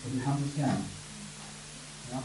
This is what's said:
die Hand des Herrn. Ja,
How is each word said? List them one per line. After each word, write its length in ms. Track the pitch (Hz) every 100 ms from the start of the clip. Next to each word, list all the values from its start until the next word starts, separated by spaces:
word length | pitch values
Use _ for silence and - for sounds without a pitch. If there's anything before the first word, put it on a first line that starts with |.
die 220 | 113 131 135
Hand 140 | 143
des 140 | 139 151
Herrn. 260 | 131 - - - - - - - - - - - - - 120
Ja, 120 | 127